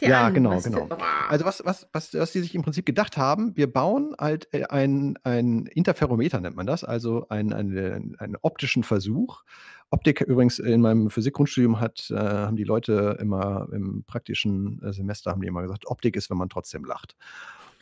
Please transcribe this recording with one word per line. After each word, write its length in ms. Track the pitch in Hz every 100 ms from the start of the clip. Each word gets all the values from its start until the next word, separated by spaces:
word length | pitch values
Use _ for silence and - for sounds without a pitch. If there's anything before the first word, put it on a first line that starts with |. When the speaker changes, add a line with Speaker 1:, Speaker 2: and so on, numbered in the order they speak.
Speaker 1:
dir 80 | -
Speaker 2:
Ja, 180 | 127 120
Speaker 1:
an, 80 |
Speaker 2:
genau, 160 | 165 120
Speaker 1:
was 140 | 90
für, 60 | 113
Speaker 2:
genau. 160 | 107 76
Speaker 1:
boah. 120 | - 85 76 -
Speaker 2:
Also 160 | 147
was, 200 | 175 -
was, 240 | 180 190 -
was, 200 | 160 -
was 200 | 156 165
die 80 | 185
sich 160 | 175 175
im 60 |
Prinzip 220 | 156 151
gedacht 320 | 156 160 214 151
haben, 400 | 135 175 226 147
wir 160 | 135
bauen 440 | 131 165 269 302 -
halt, 300 | 151 156 -
äh, 120 | 147
ein, 520 | - 139 139 139 139 -
ein 440 | 131 120 120 113 -
Interferometer, 720 | 160 185 - 139 113 147 104
nennt 160 | 90 -
man 100 | 98
das, 160 | 165
also 460 | - 117 117 117 -
ein, 240 | 107 107
eine, 640 | 104 101 95 92 - - -
einen 180 | - -
optischen 400 | 165 - 135 123
Versuch. 640 | - 104 95 139 247 - _ - - - _
Optik 320 | 143 156 -
übrigens 360 | 180 127 123 -
in 220 | 120 117
meinem 300 | 113 110 107
Physik-Grundstudium 680 | 117 123 - 143 - 120 110
hat, 320 | 113 - -
äh, 60 | 104
haben 400 | 104 104 104 110
die 80 |
Leute 520 | 101 110 117 107 104 -
immer 480 | 104 95 98 98 98
im 320 | 104 98 101
praktischen, 800 | - 117 - - 107 98 104 117
äh, 100 | 107
Semester 380 | 98 98 104 95
haben 120 | 95
die 40 | 95
immer 160 | 90
gesagt, 240 | 90 104 -
Optik 300 | 123 117 104
ist, 140 | -
wenn 60 | 92
man 120 | 92
trotzdem 360 | 90 - 76
lacht. 300 | 65 - - _ - - - - - _